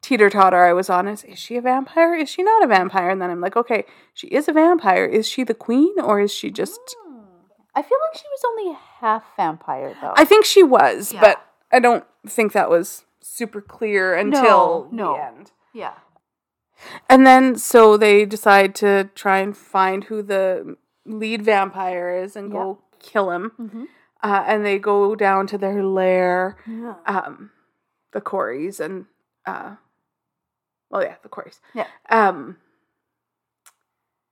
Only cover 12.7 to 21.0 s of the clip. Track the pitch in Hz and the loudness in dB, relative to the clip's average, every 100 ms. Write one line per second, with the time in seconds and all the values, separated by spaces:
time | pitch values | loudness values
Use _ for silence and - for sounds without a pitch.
12.7 | 170 196 - _ _ - - 226 208 202 | 0 0 -14 _ _ -20 -12 -12 -12 -20
13.7 | - 220 202 185 175 208 277 240 190 170 | -10 -4 -2 -2 -2 0 2 4 4 4
14.7 | 165 139 233 185 139 139 117 208 _ _ | -2 -6 -8 -6 -6 -10 -16 -20 _ _
15.7 | 233 156 - _ _ _ _ _ _ _ | -14 -14 -14 _ _ _ _ _ _ _
16.7 | _ - - _ 262 262 262 262 220 - | _ -20 -20 _ 6 8 8 6 -2 2
17.7 | 240 220 208 214 202 208 214 220 196 196 | 6 8 6 6 4 2 -2 4 6 4
18.7 | 196 208 196 196 - 202 190 196 202 _ | 0 0 0 -2 -6 -2 -2 -2 -10 _
19.7 | 196 190 190 196 220 202 196 190 185 - | -2 -2 -2 -8 -12 -6 -2 -2 -4 -10
20.7 | - _ _ | -18 _ _